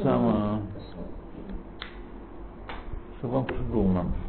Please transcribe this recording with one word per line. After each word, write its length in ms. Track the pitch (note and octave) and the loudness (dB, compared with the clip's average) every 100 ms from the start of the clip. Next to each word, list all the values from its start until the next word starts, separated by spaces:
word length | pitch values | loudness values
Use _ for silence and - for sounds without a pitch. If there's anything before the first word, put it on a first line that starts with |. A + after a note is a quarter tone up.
самую, 580 | C#3 A#2+ A#2+ G#2+ G#2 G#2+ G2 - - F2 - - - - G3 F#3+ - - - - - - - - - - - - - - - - | 6 6 6 6 4 2 -2 -6 -10 -10 -8 -8 -10 -10 -8 -8 -8 -10 -10 -10 -12 -12 -12 -10 -12 -10 -10 -8 -6 -8 -8 -6
чтобы 180 | B2 C3 | 0 0
он 60 | |
пришел 400 | B2 - A#2+ A#2 | 2 0 2 4
нам. 280 | F#2+ F#2 - - | 6 4 4 0